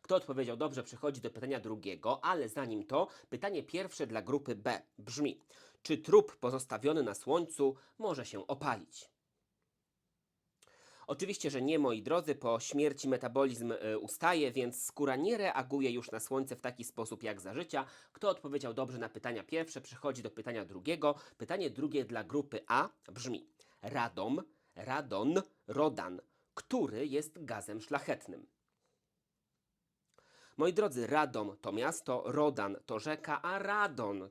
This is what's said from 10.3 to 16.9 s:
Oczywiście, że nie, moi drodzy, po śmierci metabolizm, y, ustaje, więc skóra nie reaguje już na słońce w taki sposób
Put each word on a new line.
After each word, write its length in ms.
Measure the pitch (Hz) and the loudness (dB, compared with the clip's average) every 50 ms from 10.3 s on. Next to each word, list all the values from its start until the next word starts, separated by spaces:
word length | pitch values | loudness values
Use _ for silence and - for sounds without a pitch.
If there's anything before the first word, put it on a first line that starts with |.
| _ _ _ _ _ _ _ _ _ _ - - - - - - | _ _ _ _ _ _ _ _ _ _ -20 -20 -20 -18 -8 -8
Oczywiście, 400 | 143 - 190 190 196 - - 143 | -6 -4 -4 -6 -4 -2 -2 -2
że 120 | 139 127 | -2 0
nie, 180 | 131 143 160 151 | 2 2 4 4
moi 240 | 143 123 113 110 104 | 4 4 2 0 0
drodzy, 320 | 131 165 175 156 151 135 | 2 2 2 2 0 -4
po 240 | - 127 117 117 113 | 0 2 2 2 2
śmierci 480 | - - - 143 151 147 135 - - | 0 0 0 2 2 2 2 0 0
metabolizm, 640 | 135 131 123 127 117 120 135 139 135 120 120 117 117 | 0 0 2 0 0 2 4 4 4 2 -2 -2 -2
y, 280 | 113 - 104 110 110 - | -2 -2 0 0 -2 -2
ustaje, 520 | - - - - 165 170 180 160 143 127 | -2 -4 -6 2 2 4 4 6 4 2
więc 340 | 123 131 123 120 120 - - | 2 0 0 0 -2 -4 -8
skóra 300 | - - - 143 135 131 | -8 -2 0 2 2 2
nie 220 | 135 160 214 240 | 2 2 2 2
reaguje 540 | 214 196 180 - 135 127 127 139 139 135 123 | 2 2 2 2 0 0 0 0 2 2 2
już 200 | 120 123 - - | 2 0 -4 -4
na 80 | 113 110 | -8 -8
słońce 360 | - - 135 135 135 131 123 | -4 -2 0 0 0 -2 -6
w 60 | - | -6
taki 220 | - 123 123 - 120 | -6 -6 -6 -6 -12
sposób 400 | - | -10